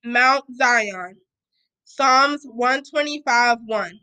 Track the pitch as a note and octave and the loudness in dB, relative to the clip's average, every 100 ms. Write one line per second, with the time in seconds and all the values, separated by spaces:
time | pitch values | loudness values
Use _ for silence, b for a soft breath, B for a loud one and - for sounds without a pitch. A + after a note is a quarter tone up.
0 | A#3 A#3+ C4 C#4 C4+ B3+ B3+ A#3+ G#3 F#3 | -2 0 2 0 -4 -2 0 0 -2 -8
1 | F3+ G3 _ _ _ _ _ _ _ - | -14 -18 _ _ _ _ _ _ _ -2
2 | C4+ C4 C#4 D4 C#4 A3+ B3 C4+ C#4 D4+ | 2 4 2 -2 -10 -4 -2 -2 -4 -6
3 | D4 D4 C#4+ A#3+ A#3+ A#3 A3+ G#3+ F3+ E3+ | -4 -6 0 2 2 0 -2 -6 -6 -12